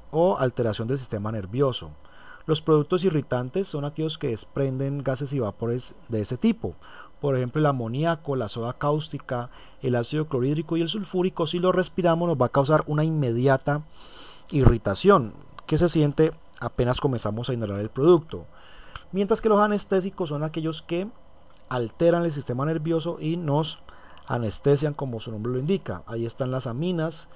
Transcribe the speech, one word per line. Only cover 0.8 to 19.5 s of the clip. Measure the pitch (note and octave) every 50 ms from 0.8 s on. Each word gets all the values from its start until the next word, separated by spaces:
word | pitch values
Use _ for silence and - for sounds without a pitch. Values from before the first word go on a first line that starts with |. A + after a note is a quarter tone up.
| A2+
del | A2+ C3 C#3+
sistema | B2+ - - G#2+ G#2 G#2+ A2+
nervioso. | A2 F#2+ F2+ G#2 B2+ C#3+ C3+ A#2+ - - D#2+ D2 - - - - - - - - - -
Los | - D#3 D3+ -
productos | - D#3 D3+ D3 - - F3+ E3
irritantes | G3 E3 D3+ B2+ - C3 B2 B2 C3 - F#3 G3 -
son | - D3 C#3+
aquellos | D3 D3 - D#3 D#3+ D3+
que | - - C3+
desprenden | A#2 G#2 - - - C3+ C#3 C3+ C3 C3 C3+ C#3 C#3 C#3+ C3+
gases | C#3 C3 B2 C#3+ C3+ C#3
y | C#3
vapores | A#2 G2+ G2 - A#2+ A2+ A#2+ B2+ - - - - - -
de | A2+ A2 G#2
ese | - C3 B2
tipo. | - A3+ A3+ A3+ - G2 F2 - - - - - - - - -
Por | - C#3+ C3+
ejemplo, | B2+ B2+ B2 - D#3
el | D#3
amoníaco, | D3 C#3 B2+ A#2 A2+ A#2 C3+ D#3 E3+ E3+ D#3+ - C#3+ C#3
la | C3 A#2 G2+
soda | - A#2+ A2+ A#2+ B2
cáustica, | - - D3 D3+ D#3 D3+ - - C#3+ - - B2+ B2 A#2+ - - - - - - - -
el | C3 B2
ácido | A#2+ A#2 - - D3+ D#3 D#3
clorhídrico | - B2+ B2 C3+ D3 D3+ E3 D#3 E3 E3
y |
el | E3+ E3
sulfúrico, | F3 A3 G3 - - F#3 F3+ F#3 - - E3+
si | D3+ - F3+
lo | F3 F#3 F3+
respiramos, | F#3 F3+ - - - E3+ F3 E3 E3 E3+
nos | F3 E3 C3
va | B2+
a | A#2
causar | - C#3+ C#3 C3 D#3 D3+ D3
una | - D3+ D3+ D#3
inmediata | D#3+ D#3+ D#3 C#3+ B2 A#2 A#2 B2+ C3+ C3+ C3+ - - C#3+ D3+ D3+ - - - - - - - - - - - - -
irritación | - D3 B2+ A2+ A#2+ A#2 - G#2 G2 - - F#3+ G3+ F3 B2 G#2 - - - - - - -
que | - D#3+
se | D3+ F3 F3
siente | - E3 D3+ D3 C#3+ - D#3+ D#3+ D#3 - - - - -
apenas | - A#2 - - B2+ A#2+ B2+ A#2+
comenzamos | - B2 B2+ A#2 - G#2+ G#2+ A2 A#2+ -
a | B2+
inhalar | A#2 A2+ G2+ G2 G2+
el | G#2 A2
producto. | - - C3+ E3 F3+ D#3+ D#3 - - F2+ D#2+ - - - - - - - - - - - - - -
Mientras | F#3+ G3+ F#3+ A3+ G3+ -
que | A3